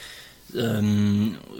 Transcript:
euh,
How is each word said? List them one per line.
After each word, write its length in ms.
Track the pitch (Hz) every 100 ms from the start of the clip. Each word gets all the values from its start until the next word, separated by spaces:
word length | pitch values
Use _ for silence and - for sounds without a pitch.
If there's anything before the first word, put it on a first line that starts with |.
| - - - - - -
euh, 680 | 113 107 104 104 104 101 110 87 - 55